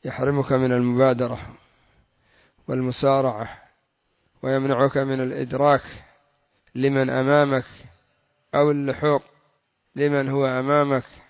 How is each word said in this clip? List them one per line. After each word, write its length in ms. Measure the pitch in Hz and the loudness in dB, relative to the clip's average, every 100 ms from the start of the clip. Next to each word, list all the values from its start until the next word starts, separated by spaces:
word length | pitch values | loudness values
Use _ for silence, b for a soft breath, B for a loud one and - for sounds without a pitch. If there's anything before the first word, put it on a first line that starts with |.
يحرمك 480 | - - 135 143 131 | -10 -4 -2 0 0
من 200 | 131 131 | 0 2
المبادرة 640 | 123 123 123 131 123 123 113 - b b b b b _ _ _ _ _ _ - | 0 0 2 2 2 -2 -6 -14 b b b b b _ _ _ _ _ _ -8
والمسارعة، 800 | 127 127 123 139 135 135 107 113 - _ _ _ _ _ _ _ _ | -4 -4 -2 2 2 0 -4 -12 -14 _ _ _ _ _ _ _ _
ويمنعك 560 | 131 135 135 123 135 139 | -2 -2 0 2 2 2
من 220 | 135 131 | -2 -2
الإدراك 640 | 127 - 127 131 143 139 - - - _ _ _ _ _ _ | -4 -6 -6 0 4 2 0 -20 -20 _ _ _ _ _ _
لمن 360 | 123 135 139 131 | -2 0 2 0
أمامك 540 | 131 131 147 143 135 - - - _ _ _ _ _ _ | 0 2 4 4 0 -4 -18 -20 _ _ _ _ _ _
أو 160 | 147 147 | 0 2
اللحوق 520 | 147 139 127 147 143 - _ _ _ _ _ _ - | 2 -2 -2 0 0 -4 _ _ _ _ _ _ -2
لمن 320 | 147 143 135 | 0 0 0
هو 180 | 139 135 | 0 0
أمامك 580 | 131 131 147 143 135 - - _ | 0 0 2 2 0 -4 -20 _